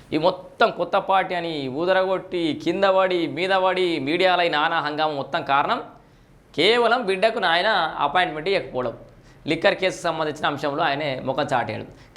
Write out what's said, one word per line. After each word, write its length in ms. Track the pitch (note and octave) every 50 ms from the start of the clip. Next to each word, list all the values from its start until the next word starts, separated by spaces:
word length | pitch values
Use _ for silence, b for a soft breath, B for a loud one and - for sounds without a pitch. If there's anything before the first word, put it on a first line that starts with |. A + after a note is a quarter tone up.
| B B -
ఈ 20 | C#3+ D#3
మొత్తం 440 | F3 F3+ - - - - - A3+ G#3 -
కొత్త 180 | E3+ F3 E3+ - G3 F#3 -
పార్టీ 240 | F#3+ F#3+ F3+ F3 F#3 F3
అని 120 | E3+ E3 D#3+ D3 C3+ C3 B2 D3
ఊదరగొట్టి, 640 | F3 F#3 F#3+ F#3+ F#3+ F#3+ F#3+ F3 F3+ - F3+ F3 E3 D#3 C3+ - -
కింద 200 | E3 F3 G3 G3 G3 F#3+
పడి, 220 | F#3+ F#3+ F#3 F3+ F3 E3 C#3+ C3
మీద 160 | D#3 F#3 F#3 F#3+ F#3 F#3
పడి, 220 | F#3 F#3 F#3 F#3 F3 E3 D3+ C3
మీడియాలో 380 | C#3 E3 F3 F#3 F#3 F3+ F3+ F3 E3+
ఈ 20 | D#3
నానా 200 | D3 D#3 E3 E3+ D#3+ C#3+
హంగామా 300 | D3 D3+ D3 D#3 D#3 D3 C#3
మొత్తం 220 | C3+ - - - - C#3
కారణం 300 | C#3 C#3 D3 F#3 A#3 - - - - b b b b b b b b b _ _ -
కేవలం 440 | - E3 G#3 A#3 B3 G#3+ E3 - - B2+ F#3+
బిడ్డకు 320 | F#3+ F#3 G3+ A3+ A3 A#3+ F#3+
నాయన 220 | E3+ E3 F3 F#3+ A3 G#3+ F#3 D#3+ D#3 E3 D#3+ C#3+
అపాయింట్‌మెంట్ 440 | C#3+ - F#3 F3+ D#3+ D#3 D#3 D#3 F#3+ G3
ఇవ్వకపోవడం, 420 | E3+ - - - B2+ B2 A#2 A2+ - - - - b b b b b b C3+
లిక్కర్ 260 | D#3+ D#3+ G3 G3+ F3 -
కేసుకు 220 | F#3+ F#3 F#3 - -
సంబంధించిన 380 | E3+ E3 D#3+ D#3 D3+ D3+ D3+ - D#3+ D3
అంశంలో 300 | C#3 D#3 D3 C#3 D#3 E3+
ఆయనే 240 | D3 C#3 C#3+ D#3 C#3+ C3 B2+ -
ముఖం 180 | B2+ C3 D3 C#3+ - C3+
చాటేయడం. 340 | B2 A#2 G#2+ G#2+ G#2+ A2 - B B B B B